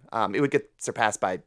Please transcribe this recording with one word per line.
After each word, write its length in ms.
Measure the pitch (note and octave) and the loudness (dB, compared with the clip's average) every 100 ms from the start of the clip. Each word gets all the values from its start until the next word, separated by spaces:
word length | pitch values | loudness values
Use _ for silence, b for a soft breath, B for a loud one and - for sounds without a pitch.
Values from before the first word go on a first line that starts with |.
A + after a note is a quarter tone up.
| - | -6
Um, 240 | A2+ G2+ G2+ | -2 0 2
it 60 | |
would 100 | C#3+ | 2
get 180 | C#3 - - | 0 -2 -12
surpassed 420 | - A#2+ A2 - | -8 0 0 0
by 200 | G2 F#2 | -2 -4